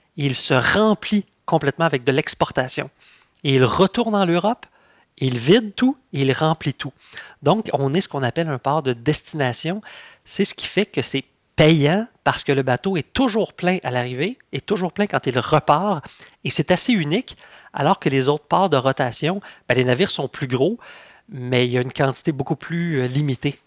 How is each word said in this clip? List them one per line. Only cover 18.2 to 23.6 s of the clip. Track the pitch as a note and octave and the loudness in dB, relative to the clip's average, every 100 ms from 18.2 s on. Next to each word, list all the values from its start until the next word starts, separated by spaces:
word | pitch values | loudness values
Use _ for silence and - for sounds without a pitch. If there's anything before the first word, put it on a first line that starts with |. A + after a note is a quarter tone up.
| C3 | 2
autres | D3 - | 0 0
ports | E3 F#3+ | 0 2
de | C#3 | 2
rotation, | C3 C3 C3 A2+ D3 G3 - - - | 2 0 -2 -2 -4 -4 -8 -10 -2
ben, | B2 | 2
les | |
navires | B2+ B2 F#3+ | 2 2 0
sont | - C#3 | -2 -8
plus | - C3+ | -6 -4
gros, | B2 D3 A#3 - - - - _ | 0 0 0 -10 -20 -20 -20 _
mais | C3+ B2 B2+ B2 | -10 -2 0 2
il | |
y | B2 | 0
a | |
une | B2 | -2
quantité | - C#3 B2+ - | 0 -2 0 -4
beaucoup | C#3 C#3 D#3 | -2 -4 -6
plus, | - E3+ E3+ D3 | -6 -6 -4 -2
euh, | B2+ | -2
limitée | C3 D3 B2+ D3 - | 0 -2 -2 -4 -6